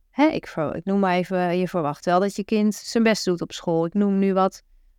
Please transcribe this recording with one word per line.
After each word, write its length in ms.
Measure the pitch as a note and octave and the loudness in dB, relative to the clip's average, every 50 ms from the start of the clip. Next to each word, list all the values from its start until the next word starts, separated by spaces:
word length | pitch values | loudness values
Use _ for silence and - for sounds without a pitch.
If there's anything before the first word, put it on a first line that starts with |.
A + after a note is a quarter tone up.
| _ _ | _ _
Hè, 160 | - - D4 D#4 | -2 2 2 2
ik 200 | - - - - | 2 0 -6 -8
ver-, 280 | - E3+ D3+ C3+ - | -6 -4 -4 -4 -4
ik 100 | - - | -6 -4
noem 140 | F#3+ G3 G3+ | -2 0 2
maar 160 | G3 F#3 F3+ | 2 2 2
even, 420 | F3+ F3+ F3+ F#3+ F3+ F3+ F3 E3+ F3+ | 0 0 0 -2 -2 0 0 0 0
je 100 | F#3 E3+ | 0 0
verwacht 380 | - F3 D#3 D3 D3 - - | -2 -2 -2 -2 -4 -4 -2
wel 140 | F3+ F3 F#3 | 2 2 2
dat 160 | G3+ G3+ - | 2 0 -2
je 80 | - G3+ | -4 -4
kind 320 | - A3+ G#3+ G#3 G#3+ G3 | -2 0 2 2 2 0
zijn 280 | - - - - A#3 A3+ | -2 -6 -4 0 2 2
best 220 | A3+ G#3 - - | 2 2 0 0
doet 160 | F#3 F3+ E3+ | -2 -2 -2
op 100 | E3+ - | -4 -8
school. 340 | - - - F3+ E3 E3 E3 | -10 -8 -4 -2 0 0 0
Ik 80 | E3+ - | 0 0
noem 260 | G3+ G3+ G3+ G3 G3 | 0 0 2 2 2
nu 140 | G3 G3 F#3+ | 2 2 2
wat. 300 | F#3+ F#3+ G3 - - _ _ _ _ _ _ _ | 2 2 0 -2 -6 _ _ _ _ _ _ _